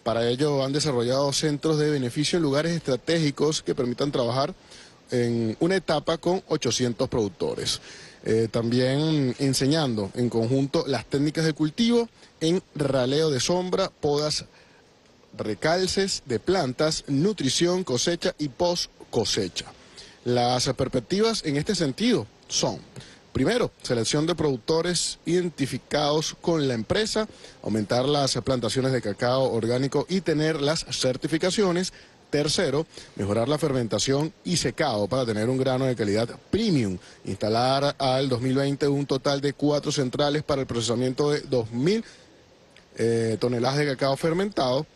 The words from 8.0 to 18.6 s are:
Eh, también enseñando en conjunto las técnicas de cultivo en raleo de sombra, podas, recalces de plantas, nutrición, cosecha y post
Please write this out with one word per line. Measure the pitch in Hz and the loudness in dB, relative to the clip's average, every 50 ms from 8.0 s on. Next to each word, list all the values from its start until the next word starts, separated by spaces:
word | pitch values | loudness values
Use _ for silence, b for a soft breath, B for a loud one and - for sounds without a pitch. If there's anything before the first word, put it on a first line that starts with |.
| B B B B B | B B B B B
Eh, | 107 110 113 113 107 | 0 2 2 2 2
también | - 120 113 117 120 127 127 127 135 143 156 160 156 147 139 123 117 - | 0 -2 0 2 2 2 2 2 2 2 2 2 2 2 2 0 0 0
enseñando | 139 139 127 - 139 131 151 165 151 131 113 107 98 95 - | 0 0 2 2 2 2 2 2 2 0 0 -2 -4 -4 -2
en | 123 123 117 | 0 0 0
conjunto | 107 117 113 117 135 135 139 135 - 165 - | 2 0 2 2 2 0 0 2 0 -2 0
las | 135 135 113 - | 0 -4 -4 -2
técnicas | - - 139 143 156 151 165 160 | -2 -2 0 0 0 0 0 0
de | 160 151 | 0 0
cultivo | - 156 156 - - 233 226 240 233 233 233 B B B B B - | 0 -2 -2 2 2 2 4 4 2 2 0 B B B B B -2
en | 160 160 175 190 - _ - | 0 0 0 0 -2 _ -6
raleo | 143 147 135 131 135 123 127 139 151 160 156 | -2 -2 0 2 2 2 2 2 2 2 2
de | 143 123 | 0 0
sombra, | - - 175 180 180 185 180 185 190 - | 0 0 0 0 0 0 0 0 -2 -2
podas, | - _ - 147 143 147 151 151 147 - - B B B B B B B B B - _ _ - - _ - _ - | -4 _ -2 0 0 2 0 -2 -4 -4 -8 B B B B B B B B B -20 _ _ -20 -20 _ -20 _ -12
recalces | - - 107 107 - - 156 170 185 190 175 - 202 196 190 - - - | -8 -6 -6 -4 -2 0 0 2 2 0 0 0 0 0 -2 -2 -6 -4
de | 135 120 107 | -4 -4 -2
plantas, | - - 185 190 156 127 127 - 156 156 156 - - | 0 0 2 2 2 -2 0 0 0 0 0 -4 -4
nutrición, | - 143 135 160 208 214 - 147 127 - - 170 175 180 185 190 | -2 0 2 2 2 0 0 -2 -2 2 2 2 2 2 0 0
cosecha | - 127 120 - 175 175 170 - - - | -2 -2 0 0 0 -2 0 -2 -4 -4
y | - 151 143 | -2 -8 -8
post | 120 - | -2 0